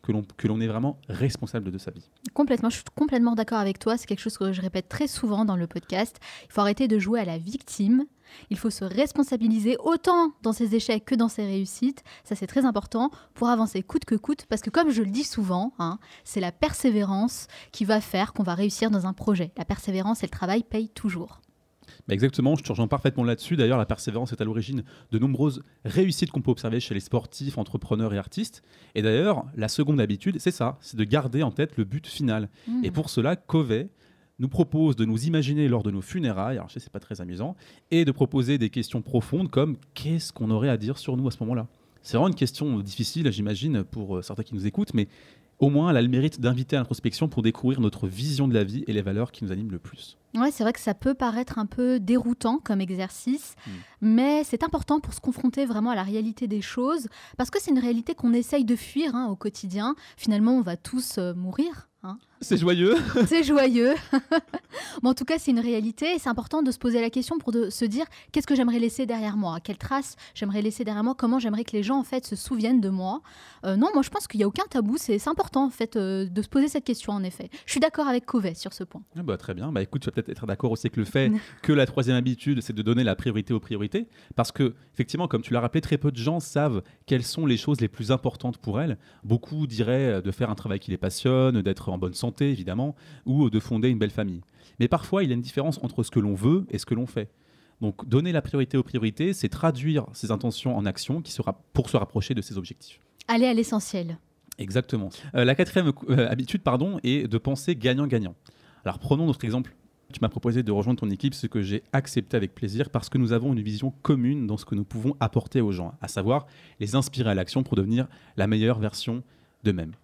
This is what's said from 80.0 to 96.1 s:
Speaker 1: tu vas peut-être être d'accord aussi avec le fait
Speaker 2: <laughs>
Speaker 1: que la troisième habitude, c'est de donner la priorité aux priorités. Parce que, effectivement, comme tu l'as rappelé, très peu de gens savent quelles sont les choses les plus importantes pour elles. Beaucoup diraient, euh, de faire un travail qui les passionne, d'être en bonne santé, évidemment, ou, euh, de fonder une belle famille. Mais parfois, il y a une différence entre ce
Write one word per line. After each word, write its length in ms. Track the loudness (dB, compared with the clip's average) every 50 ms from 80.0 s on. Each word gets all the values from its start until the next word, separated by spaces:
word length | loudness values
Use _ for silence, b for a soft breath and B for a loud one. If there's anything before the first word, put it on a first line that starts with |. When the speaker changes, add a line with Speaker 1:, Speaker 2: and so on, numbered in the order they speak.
| -4
Speaker 1:
tu 20 |
vas 60 | -2
peut-être 180 | -4 -4 -6 -6
être 160 | -8 -8 -4
d'accord 260 | -6 -4 -2 0 -2
aussi 140 | -2 0 -2
avec 120 | -4 -2
le 80 | -2 -4
fait 260 | 0 2 2 4 4 2 0 -2
Speaker 2:
<laughs> 160 | -8 -18 -4 2
Speaker 1:
que 100 | 4 6
la 140 | 6 4
troisième 300 | 4 2 0 2 4 2
habitude, 440 | 2 2 0 -2 0 0 0 0 0
c'est 120 | -2 -4 -6
de 100 | -2 2
donner 200 | 2 4 4 4
la 120 | 2 0
priorité 360 | 0 0 -2 0 -2 0 0
aux 80 | -2 -2
priorités. 480 | -2 -4 -4 -4 -4 -2 -2 -4 -4 B B B B B B
Parce 160 | -2 -2 -2
que, 240 | 0 0 0 0 0 b b b b
effectivement, 340 | -4 -4 -2 0 -2 -2
comme 140 | 0 0 -2
tu 120 | -2 0 0
l'as 80 | 0
rappelé, 200 | 0 0 0 -2
très 160 | 0 0 -2
peu 140 | 2 2 0
de 60 | 0
gens 220 | 0 -2 0 0 -2
savent 440 | -4 -2 -2 0 2 2 0 -2 b b b b b
quelles 160 | 0 0 0 0
sont 220 | -2 -4 -2 2
les 100 | 2 2
choses 240 | 2 2 0 0 2
les 60 | 0
plus 240 | -2 -2 -6 0 0
importantes 480 | 0 0 0 -4 -4 -4 -8 -8 -8 -6
pour 200 | -6 -4 -2 -2
elles. 200 | -2 -2 -4 b b b b b b
Beaucoup 420 | 0 0 0 0 -4 -4 -4 -4
diraient, 520 | -4 -2 -2 0 2 2 2 2 2 0
euh, 40 | 0
de 80 | -2 -4
faire 220 | -2 -2 -2 -2
un 40 | -2
travail 220 | -4 -4 -4 -4 -4
qui 120 | -4 -6
les 60 | -6
passionne, 680 | -2 -4 -4 -4 0 0 2 4 4 4 4 2 2 2
d'être 260 | 0 -2 -2 -4 -6
en 80 | -4
bonne 160 | -4 -4 -4 -4
santé, 140 | -4 -6 -6 -2 0 0 0
évidemment, 420 | 0 -2 -4 -4 -4 -2 -2 -4 -6 B B B B B B
ou, 200 | 0 2 4 4
euh, 40 | 4
de 100 | 4 2
fonder 260 | 0 0 0 2 4
une 100 | 2 4
belle 140 | 2 0 0
famille. 300 | 0 -2 -4 -4 -6 -8 -12 b b b b b b 0
Mais 100 | 2 2
parfois, 340 | 2 0 0 0 0 2 2
il 60 | 2
y 20 |
a 40 | 0
une 60 | -2
différence 380 | -2 -2 -4 -2 -2 -2 -2 -4
entre 220 | -6 -6 -2 -2 -4
ce 80 | 0